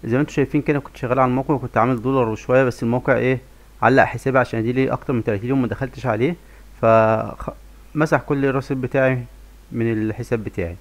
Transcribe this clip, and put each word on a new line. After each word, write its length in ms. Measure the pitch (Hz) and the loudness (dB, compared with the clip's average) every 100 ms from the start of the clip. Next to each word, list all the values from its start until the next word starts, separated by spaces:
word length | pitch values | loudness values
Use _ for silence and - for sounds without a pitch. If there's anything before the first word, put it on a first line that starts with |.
زي 100 | 113 | 0
ما 60 | 123 | 0
انتوا 140 | 147 | 0
شايفين 280 | - 135 151 | 0 0 0
كده 160 | 135 139 | 0 -2
كنت 180 | - - | -4 -10
شغال 220 | 123 127 | -2 2
على 100 | 131 | 2
الموقع 260 | 123 - | 2 0
وكنت 220 | 143 117 - | -2 0 0
عامل 260 | 117 127 | 2 0
دولار 260 | 117 135 117 | 0 0 0
وشويه، 360 | 107 - 127 | -2 0 2
بس 180 | 135 - | 2 0
الموقع 340 | 120 120 135 120 | -2 -2 0 0
ايه، 220 | 120 131 - - - - | 2 -2 -6 -20 -20 0
علق 220 | 117 131 | 4 4
حسابي 340 | 95 117 - 131 | 4 0 0 0
عشان 240 | 123 117 | 0 -2
دي 100 | 113 | -2
لي 200 | 123 131 | 0 0
اكتر 200 | 127 - | -2 -2
من 120 | 123 | -4
تلاتين 240 | 110 104 120 | -2 -4 -2
يوم 140 | 135 | 0
ما 60 | 120 | 0
دخلتش 380 | 107 135 - 127 | -2 -6 -6 -4
عليه، 300 | 107 131 175 - - - - | 0 -2 -2 -12 -20 -20 -2
فمسح 1400 | 113 113 110 110 110 - - - - - - 151 156 143 - | 4 6 6 2 -2 -8 -12 -14 -20 -20 -12 -2 0 0 0
كل 180 | 143 | -2
الرصيد 360 | 135 135 131 135 | 0 -2 -4 -6
بتاعي 440 | 127 139 131 127 117 - - - - | -2 0 2 0 -6 -16 -20 -20 -10
من 200 | 123 117 | -4 -2
الحساب 520 | 110 110 107 117 117 | -2 -2 -6 -4 -4
بتاعي. 320 | 101 - 85 87 | -6 -6 -8 -8